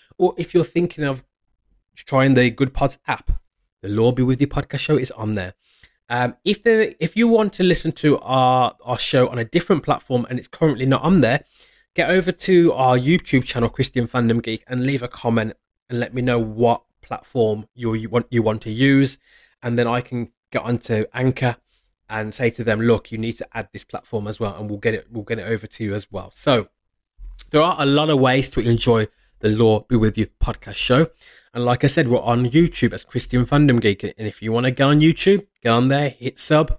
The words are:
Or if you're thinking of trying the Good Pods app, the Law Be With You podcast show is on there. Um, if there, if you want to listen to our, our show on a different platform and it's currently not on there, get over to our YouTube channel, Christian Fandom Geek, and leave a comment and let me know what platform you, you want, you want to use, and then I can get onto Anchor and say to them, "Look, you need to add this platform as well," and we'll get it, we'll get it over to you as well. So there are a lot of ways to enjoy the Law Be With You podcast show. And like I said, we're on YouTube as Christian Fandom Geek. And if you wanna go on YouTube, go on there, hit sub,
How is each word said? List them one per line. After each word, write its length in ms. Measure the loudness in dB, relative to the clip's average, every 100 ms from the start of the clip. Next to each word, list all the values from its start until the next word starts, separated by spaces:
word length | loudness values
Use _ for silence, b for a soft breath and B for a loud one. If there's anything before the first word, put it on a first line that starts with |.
| b -2
Or 160 | -2 -2
if 160 | -2
you're 120 | -2
thinking 400 | 0 -2 -4 -4
of 200 | -6 -6 -12 _ _ _ _ _ _
trying 400 | -20 -2 2 4
the 160 | 4 2
Good 240 | 0 -2
Pods 240 | -2 -4 -4 -8
app, 240 | -6 -4 -4 -6 _ _ _
the 80 | -6
Law 220 | 0 2
Be 140 | 2
With 160 | 0 0
You 80 | -2
podcast 320 | -2 -6 -6
show 160 | -2 0
is 160 | -2
on 220 | -6 -6
there. 200 | -4 -6 -12 b b b b -8
Um, 280 | -4 -4 -4
if 200 | -4 -2
there, 280 | 0 2 0 -4
if 180 | -4 0
you 120 | 2
want 240 | 2 0
to 80 | 0
listen 300 | 0 0 -2
to 260 | -2 0 0
our, 560 | 0 2 4 4 0 -2
our 140 | -8 -6
show 300 | -2 0 0
on 100 | -2
a 60 |
different 400 | -4 -2 0 0
platform 420 | 0 -4 -2 -4 -2
and 100 | -8
it's 100 | -10
currently 360 | -2 -2 0
not 180 | 0 0
on 180 | 4 4
there, 240 | 4 0 b b b b b
get 160 | -2 0
over 220 | 0 0
to 400 | -4 2 4 4
our 260 | 4 2 2
YouTube 460 | 2 0 2 -2
channel, 240 | 0 -2 -2
Christian 400 | -2 -4 -4 -4
Fandom 340 | 0 0 0
Geek, 220 | -2 -8 -8
and 180 | -4
leave 180 | -2 -4
a 60 | -6
comment 460 | -6 -2 -2 -2 -8 _ _ _
and 120 | -6
let 140 | -4
me 60 | -4
know 180 | -2 0
what 440 | -2 0 0 0 _ _
platform 680 | -14 -14 -6 0 0 -2 -8
you, 200 | -10 -6
you 140 | -4 -2
want, 180 | -4 -2
you 120 | 0
want 180 | 0 -2
to 80 | -6
use, 480 | 0 2 4 2 -4 b b b b
and 160 | -4 -2
then 80 | 0
I 140 | -2
can 320 | -4 -8 -8 _ _
get 120 | -8
onto 440 | -4 -4 -2 -4 -4
Anchor 420 | -4 -4 -2 -4 -4 _ _ _ _ -12
and 260 | -10 -10
say 160 | -4 -4
to 140 | -2
them, 160 | -2 0
"Look, 300 | 2 0 -2
you 80 | -8
need 180 | -8 -8
to 180 | -12 -12
add 120 | -12
this 120 | -16
platform 420 | -14 -16 -10 -8 -8
as 120 | -8
well," 160 | -8
and 140 | -8 -10
we'll 100 | -4
get 160 | -4
it, 120 | -4 -6
we'll 140 | -14
get 140 | -10 -8
it 80 | -6
over 200 | -8 -8
to 180 | -10
you 100 | -8
as 160 | -8 -10
well. 200 | -14 -14
So 340 | -6 0 0 -2 _ _ _ _ _ -20 -20 -4
there 120 | 0
are 140 | 0 0
a 80 | 0
lot 240 | 0 2
of 80 | 2
ways 320 | 2 2 -2
to 100 | -2
enjoy 480 | 0 0 2 0 0 _ _ _
the 80 | -2
Law 320 | 2 2 2
Be 160 | 0 0
With 220 | 0 0
You 80 | -6
podcast 480 | _ -4 -4 -12
show. 340 | -8 0 2 2 b b b b
And 100 | -4
like 200 | -2 0
I 20 | 0
said, 220 | 0 2
we're 120 | 0
on 300 | 2 0 2
YouTube 420 | 2 2 2 -2
as 120 | -2
Christian 400 | -8 -8 -2 -2
Fandom 360 | 2 4 4 4
Geek. 220 | 2 0
And 100 | -6 -8 -10
if 140 | -8
you 120 | -4
wanna 180 | -2 0
go 180 | 2 2
on 120 | 6
YouTube, 460 | 4 4 2 2 0 _
go 120 | 0 2
on 120 | 2
there, 200 | 0 -2
hit 300 | -6 -12 -10
sub, 400 | 0 2 2